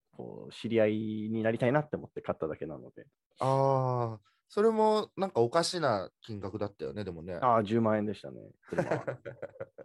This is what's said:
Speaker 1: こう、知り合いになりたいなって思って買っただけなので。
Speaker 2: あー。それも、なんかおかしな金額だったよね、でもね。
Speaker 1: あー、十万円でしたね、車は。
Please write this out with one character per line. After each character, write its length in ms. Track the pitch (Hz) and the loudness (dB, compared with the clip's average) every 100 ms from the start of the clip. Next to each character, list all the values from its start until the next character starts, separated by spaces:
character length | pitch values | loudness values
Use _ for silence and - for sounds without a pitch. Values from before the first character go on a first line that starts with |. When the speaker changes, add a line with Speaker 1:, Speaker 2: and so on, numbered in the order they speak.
| _ | _
Speaker 1:
こ 360 | - 120 - - | -14 -12 -12 -14
う、 40 | |
知 140 | - 110 | -10 0
り 140 | 110 | 4
合 60 | 107 | 4
い 40 | 107 110 107 107 | 2 -2 -4 -4
に 100 | 113 | 0
な 100 | 110 | 0
り 60 | 117 | 2
た 80 | 123 | 4
い 40 | |
な 80 | 147 | 2
っ 100 | 147 | 0
て 60 | - | -6
思 120 | - | -8
っ 40 | |
て 100 | - | -10
買 140 | - - | -4 -2
っ 20 | |
た 120 | 80 | -4
だ 80 | - | -4
け 80 | 78 | -8
な 120 | 71 | -10
の 140 | - | -14
で。 160 | - - _ _ - | -20 -20 _ _ -4
Speaker 2:
あ 800 | 131 135 135 135 127 123 117 110 | 0 2 4 2 2 0 -2 -6
ー。 60 | _ _ _ | _ _ _
そ 120 | - | 2
れ 80 | 220 | 2
も、 400 | 220 220 214 - - | 4 4 4 0 -4
な 120 | 190 | 0
ん 40 | |
か 80 | - | 2
お 80 | 120 | 4
か 140 | 165 | 4
し 160 | 165 180 | 0 0
な 320 | 143 104 90 _ | 2 0 -2 _
金 180 | - 104 | -12 -10
額 180 | 98 107 | -8 -6
だ 80 | 104 | -6
っ 80 | - | -6
た 80 | 71 | -10
よ 80 | |
ね、 120 | 101 92 | -6 -8
で 60 | |
も 120 | 82 | -8
ね。 120 | 85 87 | -8 0
Speaker 1:
あ 240 | 127 113 | 4 4
ー、 40 | |
十 160 | 101 117 | 4 4
万 180 | 113 107 | 4 2
円 80 | 107 | 0
で 80 | |
し 80 | 98 | -6
た 80 | 69 | -10
ね、 120 | 60 52 _ - | -16 -18 _ -8
車 200 | 170 - | -4 -2
は。 280 | 151 - 131 - - - - - - | -2 -6 -10 -10 -12 -14 -12 -14 -16